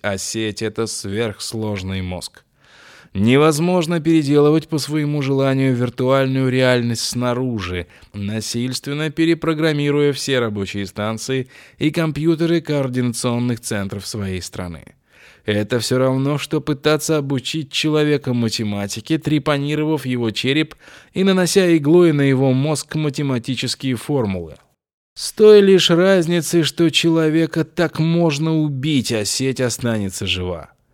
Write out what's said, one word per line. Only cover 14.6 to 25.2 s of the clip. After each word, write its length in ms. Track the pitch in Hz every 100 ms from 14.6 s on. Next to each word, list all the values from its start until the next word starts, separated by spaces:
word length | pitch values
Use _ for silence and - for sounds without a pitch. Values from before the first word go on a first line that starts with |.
| 90 80 - _ _ _ - _ -
Это 340 | 104 104 123
все 200 | 117 127
равно, 400 | 131 131 139 147
что 200 | - 156
пытаться 580 | 139 139 151 151 160 156
обучить 540 | 139 135 - 160 135
человека 640 | - 156 151 151 143 139
математике, 840 | 123 113 - 107 101 101 110 - 156
трепанировав 880 | 156 151 139 143 143 151 151 156 131
его 240 | 123 117
череп 420 | 104 127 143 156 - - - -
и 100 | -
нанося 440 | 190 185 175 202 180 165
иглой 360 | 143 175 175
на 80 | 147
его 300 | 139 131 135
мозг 440 | 131 147 147 - 156
математические 1000 | 151 135 143 127 113 120 127 - 131 120
формулы. 600 | - 143 107 92 80 - _ _ _ _ _
С 200 | -